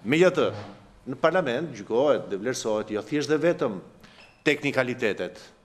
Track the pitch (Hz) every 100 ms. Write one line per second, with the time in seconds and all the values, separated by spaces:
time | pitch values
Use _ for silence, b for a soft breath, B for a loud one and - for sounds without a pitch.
0 | 101 151 180 160 117 104 101 B B -
1 | - 139 165 180 156 120 151 113 101 110
2 | 147 120 82 98 107 123 117 107 107 104
3 | 98 147 135 151 160 170 139 95 - -
4 | B B B B - 143 143 131 127 120
5 | 117 92 90 - - -